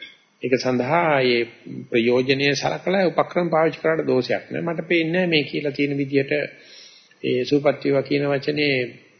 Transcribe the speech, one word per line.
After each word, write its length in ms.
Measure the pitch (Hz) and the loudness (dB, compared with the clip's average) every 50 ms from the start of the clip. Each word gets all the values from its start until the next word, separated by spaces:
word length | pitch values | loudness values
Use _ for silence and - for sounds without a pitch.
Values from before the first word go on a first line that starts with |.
| - - - _ _ _ _ _ | -20 -20 -20 _ _ _ _ _
ඒක 120 | - 127 131 | -2 0 0
සඳහා 480 | 123 - 127 127 123 123 127 156 175 175 156 147 | 0 2 0 0 0 0 0 0 2 2 2 2
මේ 220 | 139 131 127 120 117 117 117 - - - - - 131 127 | 2 2 2 2 0 0 -4 -8 -14 -16 -14 -12 -12 -6
ප්‍රයෝජනීය 680 | - - 120 113 117 123 127 127 135 135 135 143 143 139 | -2 0 2 2 4 4 2 2 2 2 2 2 0 0
සලකලා 500 | 139 - 139 151 151 - 180 185 196 185 | 0 -2 -4 -4 -4 -2 -2 0 2 2
උපක්‍රම 400 | 165 - - 143 - - 175 175 165 | 2 2 0 0 0 0 -2 0 2
පාවිච්චි 300 | 160 156 160 160 143 - | 2 2 2 2 0 0
කරාට 240 | - 160 160 160 151 | 0 0 0 0 0
දෝෂයක් 400 | 135 127 127 123 - 110 95 - | 2 2 2 2 0 -2 -4 -4
නෑ. 160 | - 123 156 170 | -6 -8 -6 -4
මට 240 | 170 170 160 165 | -4 -4 -6 -2
පේන්නේ 260 | - 175 170 160 160 170 | 0 0 0 0 0 0
නෑ 120 | 185 185 | 0 2
මේ 160 | 175 165 151 139 | 2 2 2 0
කියලා 300 | 143 - 156 147 147 135 | 0 -4 -4 -4 -4 -2
තියෙන 200 | - 143 143 143 | -2 -2 -2 0
විදිහට 380 | 143 143 135 143 139 135 139 151 147 - - - - - - - - - - - - _ _ _ _ - | -2 -2 0 0 0 0 0 -2 -2 -4 -6 -8 -14 -20 -20 -20 -20 -20 -20 -20 -20 _ _ _ _ -4
ඒ 160 | 131 127 123 123 | -2 -2 -2 0
සුවපත් 380 | - 143 143 139 147 139 143 | 0 0 2 2 2 0 0
වේවා 220 | - 143 139 135 127 | 0 0 0 0 0
කියන 220 | - - 143 143 | 0 -2 0 0
වචනේ 500 | 143 143 135 135 147 151 151 147 143 135 127 123 120 117 - - _ _ | 0 -2 -2 -2 -2 -2 0 0 0 0 0 -2 -4 -8 -14 -20 _ _